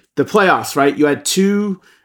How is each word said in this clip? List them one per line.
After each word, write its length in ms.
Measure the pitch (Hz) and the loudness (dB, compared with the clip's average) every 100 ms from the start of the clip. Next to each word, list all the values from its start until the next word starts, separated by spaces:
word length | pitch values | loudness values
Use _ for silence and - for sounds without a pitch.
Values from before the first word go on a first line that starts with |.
| - | -12
the 100 | - | -6
playoffs, 520 | 139 214 185 127 107 143 | 0 2 2 0 -2 0
right? 200 | 139 139 | 0 2
You 80 | |
had 220 | 147 135 - | 0 0 -2
two, 540 | 190 196 202 208 185 _ _ | 0 0 0 -2 -6 _ _